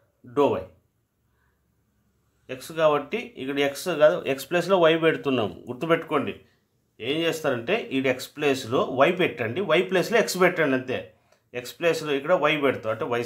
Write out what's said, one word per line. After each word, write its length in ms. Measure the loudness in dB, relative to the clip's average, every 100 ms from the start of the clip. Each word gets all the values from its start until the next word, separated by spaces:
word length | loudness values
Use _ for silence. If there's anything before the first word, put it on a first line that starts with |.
| _ _ -6 0
dou 140 | 2 0
y. 40 | -6 _ _ _ _ _ _ _ _ _ _ _ _ _ _ _ _ _ -14
ఎక్స్ 160 | -14 -8 2
కాబట్టి 400 | 2 2 -2 -8 -8 -10
ఇక్కడ 180 | -6 -2 -2
ఎక్స్ 180 | -2 -4 4
కాదు, 160 | 4 4 -2
ఎక్స్ 140 | -4 -2
ప్లేస్లో 280 | -2 2 4
వై 100 | 6 4
పెడుతున్నాం. 460 | 2 0 0 0 -2 -6 -12
గుర్తుపెట్టుకోండి, 680 | -6 0 0 0 -2 -2 -8 _ _ _ _ _ -10 -6
ఏం 80 | -2
చేస్తారంటే 500 | -2 -2 -2 -2 -2 -4 -2 -2
ఈడ 100 | 0
ఎక్స్ 140 | -2 -6 -2
ప్లేస్లో 440 | 0 0 -2 -2 0 4
వై 100 | 4 4
పెట్టండి, 400 | 0 -2 -4 -4 0
వై 80 | 0 2
ప్లేస్లో 260 | 0 2 2
ఎక్స్ 140 | 2 2
పెట్టండి, 340 | 2 4 0 0
అంతే. 200 | -2 -6 -8 _ _ _ _ -12
ఎక్స్ 140 | -12 -2
ప్లేస్లో 340 | 0 0 -2 -2
ఇక్కడ 160 | 0 2
వై 80 | 2 2
పెడతాం, 260 | 2 0 -2
అంటే 120 | -4 -2
వై 100 | -2